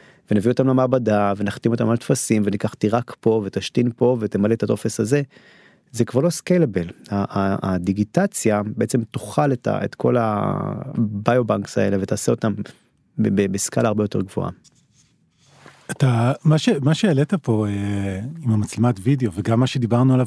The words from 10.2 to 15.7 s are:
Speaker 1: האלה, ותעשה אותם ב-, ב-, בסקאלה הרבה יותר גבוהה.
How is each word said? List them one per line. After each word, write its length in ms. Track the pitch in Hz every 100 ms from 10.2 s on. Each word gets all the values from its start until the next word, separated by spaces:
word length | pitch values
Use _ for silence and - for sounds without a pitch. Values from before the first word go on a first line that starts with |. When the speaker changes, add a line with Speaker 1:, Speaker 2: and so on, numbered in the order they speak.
| 110 104 101 98 101 101 131 - 107 104 107 123 110 104 98 104
Speaker 1:
האלה, 180 | 101 98
ותעשה 320 | 98 104 -
אותם 220 | 117 110 101 - - _ _ _ -
ב-, 100 | 107
ב-, 240 | 98 98
בסקאלה 360 | 98 - 117 117
הרבה 160 | 107
יותר 180 | 104 104
גבוהה. 280 | 95 - 92 92 _ _ _ _ _ _ _ _ _ _ -